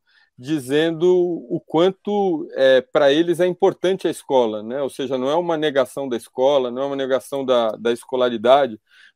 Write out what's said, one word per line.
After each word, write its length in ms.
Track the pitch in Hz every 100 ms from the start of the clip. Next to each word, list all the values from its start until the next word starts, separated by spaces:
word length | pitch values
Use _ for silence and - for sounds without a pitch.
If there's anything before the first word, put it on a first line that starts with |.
| _ _ _ -
dizendo 680 | 127 156 123 147 165 160 180 180 175 165 -
o 100 | 170
quanto, 880 | _ 160 185 190 - 208 196 156 -
é, 280 | - 135 131
pra 320 | 127 156 143
eles 280 | 147 175 160
é 80 | 180
importante 600 | 175 190 - 180 190 170
a 40 |
escola, 500 | 139 - 135 113 107
né? 220 | 110 131
Ou 60 | 135
seja, 280 | - 131 131
não 140 | 131
é 40 | 160
uma 220 | 175 160
negação 500 | 151 135 123 - 139
da 80 | 117
escola, 540 | - - 131 143 123
não 140 | 123
é 20 | 139
uma 100 | 139
negação 480 | 135 131 - 139
da, 260 | 131 123 113
da 220 | 104 113
escolaridade, 880 | 117 - 131 123 117 117 139 131 107 _ _ _